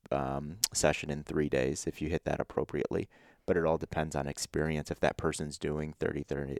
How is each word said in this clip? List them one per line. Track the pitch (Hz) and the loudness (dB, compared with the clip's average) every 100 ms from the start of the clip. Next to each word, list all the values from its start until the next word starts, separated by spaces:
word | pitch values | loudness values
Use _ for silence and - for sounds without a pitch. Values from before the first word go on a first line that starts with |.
| - | -2
um, | 69 65 69 73 95 - | -2 0 -4 -6 -2 -2
session | - 76 76 76 | 4 4 4 0
in | 73 | -6
three | 76 80 73 | -2 0 2
days | 67 64 - - | 2 2 0 -4
if | - | -4
you | 80 | -2
hit | 80 | -2
that | - - | 0 -2
appropriately. | - - - 73 - - - - - - - | -2 -2 -2 -2 0 0 -4 -10 -20 -12 0
But | 90 | 4
it | |
all | 80 80 | 4 2
depends | 69 82 78 73 | 0 -2 0 0
on | 69 | -2
experience. | 71 - 78 78 78 - | -4 -4 0 0 0 -2
If | 85 | 0
that | 87 - | 2 2
person's | 82 - 76 73 | 0 0 -4 -4
doing | 78 76 78 78 | -2 -2 -4 -2
thirty | - 73 | -2 -2
thirty, | 69 69 69 69 | -2 -4 -2 -6